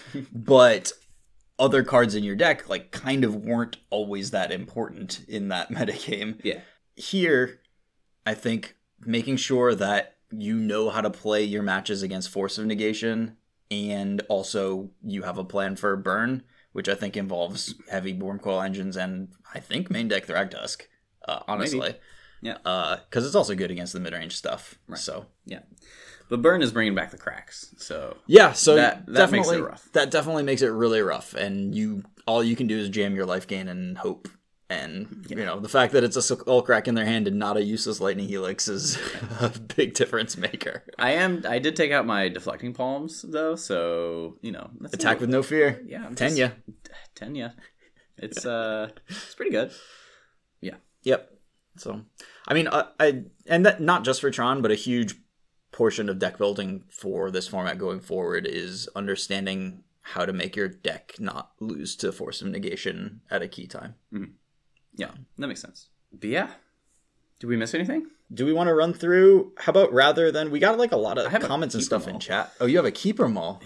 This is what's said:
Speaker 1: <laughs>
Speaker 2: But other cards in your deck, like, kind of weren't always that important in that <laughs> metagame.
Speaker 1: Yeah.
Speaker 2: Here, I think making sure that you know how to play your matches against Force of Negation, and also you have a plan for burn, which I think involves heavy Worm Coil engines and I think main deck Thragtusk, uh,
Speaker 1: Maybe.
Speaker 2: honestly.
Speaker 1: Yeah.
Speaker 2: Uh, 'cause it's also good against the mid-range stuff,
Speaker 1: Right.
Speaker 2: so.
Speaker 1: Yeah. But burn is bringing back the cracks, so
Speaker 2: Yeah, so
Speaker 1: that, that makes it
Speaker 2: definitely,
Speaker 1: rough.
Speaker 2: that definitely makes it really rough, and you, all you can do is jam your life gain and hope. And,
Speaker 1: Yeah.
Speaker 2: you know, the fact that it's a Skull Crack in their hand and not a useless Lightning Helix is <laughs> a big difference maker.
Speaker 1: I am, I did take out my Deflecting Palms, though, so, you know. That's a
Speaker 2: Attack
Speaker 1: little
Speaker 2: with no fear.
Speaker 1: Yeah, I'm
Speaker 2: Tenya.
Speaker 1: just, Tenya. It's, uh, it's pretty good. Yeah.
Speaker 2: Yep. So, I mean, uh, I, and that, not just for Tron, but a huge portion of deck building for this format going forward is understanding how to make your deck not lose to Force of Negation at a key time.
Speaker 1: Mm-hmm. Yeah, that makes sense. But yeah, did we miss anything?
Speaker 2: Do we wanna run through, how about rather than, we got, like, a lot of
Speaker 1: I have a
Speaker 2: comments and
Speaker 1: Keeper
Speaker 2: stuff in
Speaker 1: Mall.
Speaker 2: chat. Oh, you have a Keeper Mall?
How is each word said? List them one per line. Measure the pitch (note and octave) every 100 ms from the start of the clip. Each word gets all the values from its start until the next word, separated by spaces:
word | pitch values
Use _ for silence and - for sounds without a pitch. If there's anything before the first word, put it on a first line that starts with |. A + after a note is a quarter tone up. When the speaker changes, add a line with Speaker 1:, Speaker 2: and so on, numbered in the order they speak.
| -
Speaker 1:
<laughs> | C#3+ C3
Speaker 2:
But | A#2 A2+ C3 B2 G#2 - - _ - _ _ _ -
other | C3 C3+
cards | B2 B2+ A#2+
in | G#2
your | G#2 G2
deck, | E3 D3+ -
like, | F#2+ -
kind | - C3 C3+
of | A#2+ G#2
weren't | A2 A#2 A#2 - -
always | G#2 G#2 G2+ G2
that | G2+ F2+
important | F#2 G#2+ A#2 A2+ - F#3 - -
in | A2 G2
that | F2+ -
<laughs> |
metagame. | C3 G#2+ - - G#2 G#2+ -
Speaker 1:
Yeah. | G#2 D#2+ - _ _
Speaker 2:
Here, | - - G3 E3+ C3 B2+ - _ _ _ _ _ _ -
I |
think | G#2+ A#2 A2+ - - _ _
making | A2+ A#2 A#2 C3
sure | - B2+ B2
that | G2+ G2+ G2+ - _ _
you | A2 G#2 A2+
know | A2 G#2 A2
how | G#2+
to | G#2+
play | F#2+ G#2+ G#2+
your | G#2 G#2
matches | G2+ F#2+ F#2 G2
against | F#2+ F#2+ F#2
Force | G2 G2 G#2+
of | G#2+
Negation, | G#2+ A2 G#2+ A2+ A2+ A2 - _ _ -
and | G#2 G#2 G2+ G2 G2+ -
also | G2+ G2 G#2 F#2+ F#2+ G2 -
you | G#2+ G2
have | F2+ F2+
a |
plan | F#2 G2+ G2 F#2+
for | G#2 G2
burn, | F#2 G2 A#2+ C3 - _ _
which | G2 G2
I |
think | G2 G2+ G#2
involves | G2 F2 F2 - - - -
heavy | F#2+ F#2+
Worm | F#2 G2 G2
Coil | G#2+ F#2+
engines | F#2+ F#2+ F#2+ F#2
and | F#2 F#2 F#2+ - -
I | -
think | - - F#3
main | A2 A2+
deck | G2 -
Thragtusk, | E2+ G2 - G#1+ - - _ _ _ -
uh, |
Speaker 1:
Maybe. | - -
Speaker 2:
honestly. | G#2 C#3 C3 - - - - - -
Speaker 1:
Yeah. | A2+ -
Speaker 2:
Uh, | - F#2 D#2+ F#2 -
'cause | A#2+
it's | C3 G3
also | B2
good | F#2+ F2+
against | F2+ F2+
the | F#2
mid-range | E2+ E2+ D#2+ -
stuff, | - - - - -
Speaker 1:
Right. | E2+
Speaker 2:
so. | - F#2 - _
Speaker 1:
Yeah. | - - - _ - - - - -
But | A#2+
burn | D3 F3+
is | B2+
bringing | A#2 A2
back | F#2+ D#2+
the | D#2+
cracks, | - - - - - -
so | - D#2 C#2 - -
Speaker 2:
Yeah, | F3+ F3
so | A#2 D#3
Speaker 1:
that, | D3+ A#2+ - -
that | - F#3
makes | F#3+ F3+
it |
Speaker 2:
definitely, | -
Speaker 1:
rough. | - - -
Speaker 2:
that | D#3 C3+
definitely | D#3 D3 D#3
makes | C#3 C3
it | C3
really | A2 A#2 A2
rough, | F#2+ C#2+ -
and | - G2 G2 G2
you, | G#2 G#2+ G2+ - _ -
all | A#2
you | A#2 A#2
can | A#2+
do | A2
is | G2+
jam | G#2 G2+
your | G2 F#2
life | F#2 -
gain | F#2+ F#2+
and | F2+ F2+ F#2
hope. | G#2 F2+ - - _ _ -
And, | F2+ D2+ F2 G#2+ - -
Speaker 1:
Yeah. | -
Speaker 2:
you |
know, | G2 F#2
the | G#2+
fact | - -
that | C#3
it's | A#2 C3
a |
Skull | - B2 - B2+
Crack | A#2+ A2+ A#2
in | A2+
their |
hand | A2 A2+ G2+
and | G2+
not | G#2 G#2+
a |
useless | G#2 A2 A2 G2
Lightning | F#2+ G2 G2
Helix | G2 F#2 G2 -
is | G2 D3+ - - -
<laughs> | A2 A2
a | A#2 A#2 - -
big | C#3
difference | - B2 A2+ A2+ -
maker. | - - - - - -
Speaker 1:
I | B2
am, | D#3 F#3 F3 F2+
I | A#2+
did | C#3+ D#3+
take | D3+
out | C#3+
my | A#2 G2+ F#2+
Deflecting | F2+ - - A#2+
Palms, | A#2+ B2+ C#3 D#3 -
though, | - D#3 D#3+
so, | E3 - F2+ E2+ E2+ E2+ E2 E2 -
you | A2
know. | F#2+ - A#2
That's | -
a | -
Speaker 2:
Attack | - A2
Speaker 1:
little | A#2+
Speaker 2:
with |
no | B2+
fear. | C3 D#3 C#3+ A#2+ -
Speaker 1:
Yeah, | -
I'm | - B2
Speaker 2:
Tenya. | C#3 D#3 B2+ A2+ - -
Speaker 1:
just, | - - -
Tenya. | - G#2+ C#3+ A#2 - - _ _ _ _ -
It's, | G#2+ -
uh, | B2 A#2 A2 G#2+ A2 - -
it's | G3+ - -
pretty | G4+
good. | A2 C3+ - - - - _ _ _ _ _
Yeah. | F#2 - _ _
Speaker 2:
Yep. | C3 C3 - _ _ _ _ -
So, | - G#2 A2 - - - -
I |
mean, | D3+ D#3+
uh, | D3+ - -
I, | D#3 C3 - _ -
and | E3+ G3+
that, | F#3+
not | D#3+ F3
just | B2+ C3
for | C#3
Tron, | B2+ A#2+ C3+
but | A#2
a |
huge | G#2+ B2+ A#2+ G#2+ - _ _ _ _ _
portion | - A2+ A2 G2+
of | F#2
deck | G2 -
building | G2+ G2+ F#2+ F#2+ -
for | - G2 F#2+ F#2+
this | F#2 F#2
format | F#2+ F2+ F#2
going | F#2 F#2
forward | - F#2 F2 F2 F2+
is | E2+ F2+ F#2 - G2
understanding | G2+ G2 - G2 G2 F#2+ F#2 F#2 _ _
how | - F#2 F2+
to |
make | F#2 F#2 G#2
your | F#2+
deck | - - D#2+ - -
not | G2 - - -
lose | A2 D2+ - -
to | F#2+
Force | - F#2 -
of | G2
Negation | F#2 G2 F#2+ G2 F2 - - -
at | G2
a | F#2
key | - -
time. | - - A2+ _
Speaker 1:
Mm-hmm. | G#2 G2 - _ _ _ _ _ -
Yeah, | - C#3 B2+ -
that | C#3
makes | -
sense. | - - - _ _
But | - G#2
yeah, | C#3+ G3+ - _ _ _ _ _ _ _ _
did | A#2+
we | A#2
miss | A2+
anything? | D#3+ F#3 D#4 D#4+ _ -
Speaker 2:
Do | A#2 C#3
we |
wanna | D#3+ F3
run | D#3 E3
through, | E3+ E3+ F3+ F#3+ F#3+ - -
how | -
about | E3+ F#3+
rather | B2 C#3+ D#3 E3
than, | D3+ D#3
we | D3
got, | F#3+ A3+
like, | A#3+
a | B2+
lot | G#2 A#2+
of | -
Speaker 1:
I |
have | G#3
a | C4+
Speaker 2:
comments | C#3+ D3+
and | A2+
Speaker 1:
Keeper | -
Speaker 2:
stuff | A2 F#2
in |
Speaker 1:
Mall. | F#2
Speaker 2:
chat. | - G2+ - -
Oh, | B2
you | E3+
have | C3
a |
Keeper | - F#3+ G#3+ C#3+
Mall? | G2+ E2 G2+